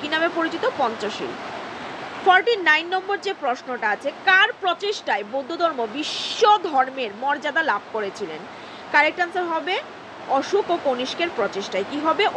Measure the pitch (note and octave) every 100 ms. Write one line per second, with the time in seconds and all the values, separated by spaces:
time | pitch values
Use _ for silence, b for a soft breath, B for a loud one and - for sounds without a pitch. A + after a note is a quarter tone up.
0 | D4 D#4+ E4+ E4+ D#4+ E4+ A4+ D4 A#3+ A3
1 | G3+ - C3 - - - - - - -
2 | - - G4 F#4 A#4+ A4+ E4 D4+ E4+ F#4
3 | F#4 G4+ G4 F#4 C#4 B3+ - B3 G#3+ G3+
4 | C#4 - - F#4 G#4+ - F#4 E4+ G4+ G4+
5 | D4 G#3 G#3 C4 C4 E4+ E4+ C4+ A3+ B3+
6 | D4+ - - - G#4 G#4 F#4+ C4+ C4 C4
7 | A3+ G#3 C4+ D4 D4 C4 D#4 G3+ - A3
8 | G3 - F3+ D#3 G#3 B B B - D4+
9 | D4+ D#4 F4 F4+ F4 D#4+ D4+ G#4 - -
10 | - - - C4+ - G4 - E4+ C#4+ B3
11 | B3+ - E4+ - G3+ G3 G3+ F#3+ G3 C#4+
12 | D#4+ D#4 G4+